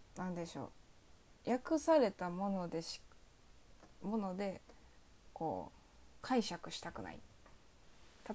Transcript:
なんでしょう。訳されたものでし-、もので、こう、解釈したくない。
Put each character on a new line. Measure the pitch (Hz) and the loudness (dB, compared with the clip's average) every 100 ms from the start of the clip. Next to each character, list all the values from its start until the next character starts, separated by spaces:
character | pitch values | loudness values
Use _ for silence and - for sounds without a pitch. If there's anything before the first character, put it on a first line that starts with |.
| - - | -14 -4
な | 185 | -2
ん | |
で | 175 170 | -2 -4
し | 143 | -6
ょ | - - - - - - - - - | -8 -10 -20 -20 -20 -20 -20 -6 2
う。 | |
訳 | 320 - 311 | 2 4 4
さ | 330 311 | 8 8
れ | 214 | 8
た | - 180 | 4 -2
も | 175 202 | 0 0
の | 190 175 | 0 0
で | 160 | -2
し-、 | 165 - - - - - - - - - - - | -4 -6 -10 -20 -20 -20 -20 -20 -20 -20 -20 -8
も | 190 220 | -2 0
の | 190 180 | 0 0
で、 | 202 - - - - - - - - | -2 -4 -10 -20 -20 -20 -20 -20 -14
こ | - 160 92 78 | -4 -2 -2 -4
う、 | - - - - - - | -12 -20 -20 -20 -10 2
解 | 262 | 4
釈 | - 175 - | 4 -2 -6
し | - | -6
た | 170 | -6
く | 135 | -8
な | 92 | -8
い。 | 80 - - - - - - - - - - - | -10 -16 -20 -20 -20 -20 -20 -20 -20 -20 -14 -2